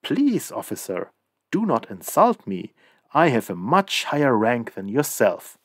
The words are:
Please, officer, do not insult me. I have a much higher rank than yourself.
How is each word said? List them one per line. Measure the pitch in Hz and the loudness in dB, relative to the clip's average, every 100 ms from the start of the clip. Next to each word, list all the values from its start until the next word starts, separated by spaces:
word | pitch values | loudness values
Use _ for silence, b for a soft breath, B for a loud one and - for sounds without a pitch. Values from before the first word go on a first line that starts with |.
Please, | - 208 285 214 - | -4 0 2 0 -4
officer, | 110 - 98 - 90 92 _ _ _ _ | -12 -10 -12 -6 -6 -8 _ _ _ _
do | 185 220 | -2 0
not | 113 - | 0 -2
insult | 95 - - 220 226 - | -14 -4 2 2 2 -6
me. | 92 - _ b b b | -8 -8 _ b b b
I | 147 165 | 2 4
have | 117 - | 2 -2
a | 87 | -6
much | 98 180 190 - | 0 0 2 -4
higher | - 147 143 113 | -4 0 2 4
rank | 110 120 110 | 2 0 -4
than | - 98 | -10 -4
yourself. | 117 147 - 104 87 - - | -2 -2 2 2 2 -12 -20